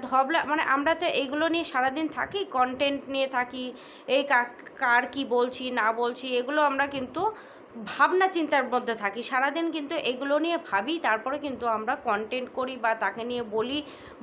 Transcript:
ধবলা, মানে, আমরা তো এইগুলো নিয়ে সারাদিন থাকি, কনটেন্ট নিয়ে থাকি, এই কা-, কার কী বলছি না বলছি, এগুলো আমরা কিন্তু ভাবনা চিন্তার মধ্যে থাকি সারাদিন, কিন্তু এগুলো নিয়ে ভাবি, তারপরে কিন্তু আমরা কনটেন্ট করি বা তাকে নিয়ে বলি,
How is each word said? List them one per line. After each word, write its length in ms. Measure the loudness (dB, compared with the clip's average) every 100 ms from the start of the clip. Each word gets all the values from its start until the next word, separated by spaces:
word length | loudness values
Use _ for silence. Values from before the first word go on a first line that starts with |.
ধবলা, 420 | 0 2 4 2
মানে, 200 | 2 0
আমরা 320 | 2 2 2 2
তো 100 | 2
এইগুলো 420 | 0 0 0 2
নিয়ে 160 | 2
সারাদিন 440 | 0 0 0 0 -2
থাকি, 380 | -2 -4 -2 -2
কনটেন্ট 640 | 0 0 2 0 0 -2
নিয়ে 180 | -2 0
থাকি, 460 | 0 -2 -4 -8 -8 -16 -12 0
এই 160 | 2
কা-, 460 | 4 4 2 -4 -16 -2
কার 260 | 4 4 4
কী 140 | -2 0
বলছি 460 | 2 2 0 -4
না 220 | 0 2
বলছি, 440 | 2 0 -2 -2 -2
এগুলো 240 | 0 2
আমরা 260 | 4 4 0
কিন্তু 440 | -2 -6 -2 -2 -2 -14 -20 -18 -14 -6
ভাবনা 420 | 2 4 6 2
চিন্তার 360 | 2 2 2
মধ্যে 320 | 2 0 0 -2
থাকি 280 | -2 -4
সারাদিন, 480 | -2 0 0 0 -2
কিন্তু 240 | -2 -4 -2
এগুলো 440 | -2 -2 2 2
নিয়ে 180 | 2 -2 0
ভাবি, 280 | -2 0 -2
তারপরে 400 | 0 0 0 -4
কিন্তু 280 | -4 -4 -2
আমরা 280 | -2 -2 -4
কনটেন্ট 540 | 0 -2 -2 -6 -6
করি 240 | -6 -6 -2
বা 180 | 0 0
তাকে 280 | 0 -2
নিয়ে 200 | -4 -4
বলি, 400 | -4 -2 0 -2 -6 -12 -18 -8